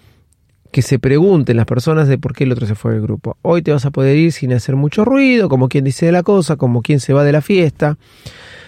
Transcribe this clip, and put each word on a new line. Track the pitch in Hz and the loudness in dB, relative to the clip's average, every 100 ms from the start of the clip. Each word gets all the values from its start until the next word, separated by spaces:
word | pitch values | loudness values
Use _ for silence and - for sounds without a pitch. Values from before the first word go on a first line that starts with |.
| _ _ _ _ _ _ - | _ _ _ _ _ _ -6
que | 139 | -4
se | - 127 | 0 0
pregunten | 135 143 196 170 120 117 | 2 2 4 2 2 0
las | 113 | 0
personas | 123 160 156 139 | -2 0 0 2
de | 127 | 0
por | - | -4
qué | 123 131 | -4 -2
el | |
otro | 120 104 | -2 -4
se | 107 | -4
fue | 117 | -4
del | 110 | -4
grupo. | 110 107 113 - | -4 -6 -8 -8
Hoy | 170 170 | -2 -2
te | 160 | 0
vas | 147 139 | -2 -2
a | |
poder | 139 135 147 | -2 0 2
ir | 165 | 0
sin | - 127 | -2 -2
hacer | 123 - 135 | -2 -2 -2
mucho | 147 - | -2 0
ruido, | 220 269 269 240 180 | 0 2 2 2 2
como | 131 127 | 0 0
quien | 147 | 0
dice | 135 - 170 | -2 0 0
de | |
la | 180 | 0
cosa, | 180 196 170 147 | 2 0 0 -2
como | 127 120 | 0 0
quien | 113 143 | 0 -2
se | 131 | 2
va | 139 143 | 2 2
de | |
la | 151 | 0
fiesta, | 143 190 156 - 151 151 _ _ - - - - | 2 0 0 0 -4 -4 _ _ -20 -20 -20 -20